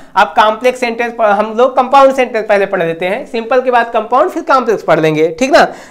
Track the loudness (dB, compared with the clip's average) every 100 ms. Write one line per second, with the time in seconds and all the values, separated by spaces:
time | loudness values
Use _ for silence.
0 | -4 -2 0 2 0 0 -2 -2 -4 -4
1 | -6 -2 0 0 -2 0 0 2 2 4
2 | 4 4 -2 -2 0 0 0 -2 -2 -4
3 | -4 -6 -6 -8 -2 -2 2 0 0 -4
4 | -2 0 0 -2 0 0 0 -2 0 0
5 | 2 0 -2 -2 2 2 2 -2 -20